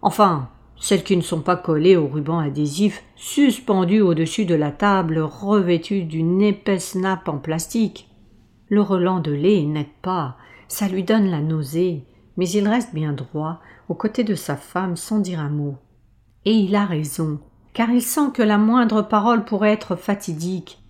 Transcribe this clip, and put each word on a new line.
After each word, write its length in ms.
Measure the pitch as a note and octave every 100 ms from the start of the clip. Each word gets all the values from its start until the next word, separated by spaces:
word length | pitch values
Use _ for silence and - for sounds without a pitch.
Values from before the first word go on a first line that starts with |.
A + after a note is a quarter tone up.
Enfin, 460 | G3+ - G3+ D#3 B2 - - -
celles 240 | - F#3+
qui 140 | - F#3
ne 60 |
sont 180 | E3 E3
pas 160 | D#3 F3
collées 400 | F3 D#3 E3+ F3+
au 100 | D3
ruban 320 | D3 C#3+ E3
adhésif 640 | D3 C#3 D3 D3 G#3 - - _
suspendu 880 | - - C#4+ - - F#3+ F3+ G#3
au-dessus 420 | G3 D#3+ D#3+ -
de 100 | G3
la 160 | E3 D3
table 480 | C#3+ G3+ G3 E3+ D#3+
revêtue 840 | D#3 - G3 G#3 F3+ E3+ E3 G3+
d'une 360 | E3 D#3 E3 F3+
épaisse 520 | G#3 G3+ - F#3+ -
nappe 340 | F#3+ F#3+ F#3 -
en 100 | D3
plastique. 720 | D3 D#3+ E3 A#3 G#3 - - _ - _ _ _ _
Le 120 | G#3
relent 380 | G#3 F#3+ F3 F#3
de 140 | D3+
lait 320 | C#3+ E3 G#3
n'aide 220 | D3 D3+ D3 _
pas, 340 | F#3 F#3 C#3 B2+ - - -
ça 180 | - G3+
lui 160 | F#3
donne 260 | F3+ A3 G3
la 120 | E3
nausée, 640 | D#3 D#3+ C#3 D#3+ F3+ D#3+ - _ _ -
mais 120 | F3+
il 200 | G3+ G3+
reste 260 | A#3 A#3
bien 180 | D#3 D#3
droit, 460 | C#3 C3 D3+ D#3 E3 - - _
aux 60 |
côtés 280 | E3+ G#3+ G#3+
de 140 | A3 F#3
sa 180 | -
femme, 400 | C#3+ - F3+ F#3
sans 240 | E3+ - G#3+
dire 220 | F#3+ F3
un 100 | D3
mot. 240 | D3 C#3+ C#3 _ _ _ _ _ _
Et 80 | -
il 240 | A3 F#3+ G#3
a 80 |
raison, 560 | G3+ D#3+ D3+ - D#3+ D3 - _ _
car 180 | - A3+
il 120 | B3
sent 280 | A#3+ - C#4+
que 120 | -
la 140 | G#3+ G#3
moindre 440 | G#3+ B3 A3+ G#3+
parole 420 | G#3 G#3+ G#3+ A#3
pourrait 280 | - G3+ G#3+
être 240 | G#3+ - F3
fatidique. 840 | - G3+ - D#3 E3+ F#3 - - -